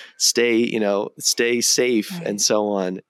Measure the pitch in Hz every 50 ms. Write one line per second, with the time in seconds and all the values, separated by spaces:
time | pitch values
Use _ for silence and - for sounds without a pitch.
0 | - - - - - - - - 120 120 117 113 120 - - 113 107 101 101 98
1 | 110 - - - - - - - 117 117 123 120 110 - - - 127 123 123 110
2 | 104 - 190 175 - - 104 101 - - 113 107 104 104 101 98 95 92 92 95
3 | - _